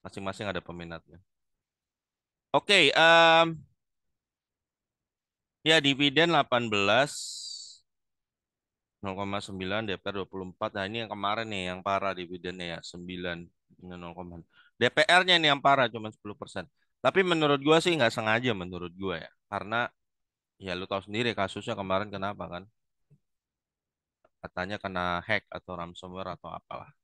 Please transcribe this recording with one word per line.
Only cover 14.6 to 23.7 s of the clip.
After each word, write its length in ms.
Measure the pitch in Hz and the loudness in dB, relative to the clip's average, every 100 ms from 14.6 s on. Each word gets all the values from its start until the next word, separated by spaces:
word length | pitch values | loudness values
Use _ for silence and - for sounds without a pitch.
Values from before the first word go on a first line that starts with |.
| _ _ | _ _
D 60 | 120 | 2
P 120 | - | 4
R-nya 340 | 147 175 185 175 | 6 6 6 4
nih 80 | 156 | 4
yang 80 | 139 | 4
parah, 280 | 139 135 120 | 4 4 2
cuma 240 | 113 107 | -2 -10
sepuluh 240 | - 104 101 | -12 -14 -12
persen. 280 | - 95 85 _ _ _ | -10 -10 -12 _ _ _
Tapi 240 | 127 180 185 | 2 2 2
menurut 320 | 165 151 143 | 4 4 4
gue 200 | 139 160 | 4 4
sih 160 | 175 160 | 4 2
nggak 160 | 117 | 2
sengaja 400 | 113 110 113 127 | 2 0 0 0
menurut 400 | 101 90 90 87 | -2 -6 -8 -10
gue 240 | 90 95 82 | -6 -6 -6
ya. 140 | - _ _ | -10 _ _
Karena 400 | 101 95 117 120 _ _ _ _ _ _ _ | -8 -4 -4 -4 _ _ _ _ _ _ _
ya 160 | 95 90 | -8 -8
lu 80 | 95 | -4
tahu 240 | 98 101 | -6 -4
sendiri 240 | 107 120 | -4 -2
kasusnya 400 | 101 95 104 110 | -2 -4 -4 -8
kemarin 400 | 107 95 95 104 | -6 -2 -2 -2
kenapa 320 | 98 98 98 87 | -6 -8 -8 -10
kan. 180 | 87 98 _ _ _ _ _ _ _ _ _ _ | -12 -14 _ _ _ _ _ _ _ _ _ _